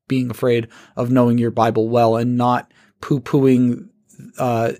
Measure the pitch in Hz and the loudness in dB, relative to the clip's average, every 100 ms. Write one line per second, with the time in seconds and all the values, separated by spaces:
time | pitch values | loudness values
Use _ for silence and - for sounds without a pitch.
0 | - 131 123 113 127 117 113 - - - | -6 -4 -4 -4 -2 -2 -4 -12 -14 -8
1 | 123 127 120 120 117 113 113 110 113 120 | 0 2 2 2 0 0 0 0 0 2
2 | 117 113 123 120 123 123 - _ _ _ | 2 2 0 0 0 -2 -4 _ _ _
3 | - 143 - 147 135 127 123 120 - _ | -4 -4 -2 2 4 4 2 -2 -10 _
4 | _ - - - 127 113 113 - | _ -20 -16 -6 -4 -2 -2 -2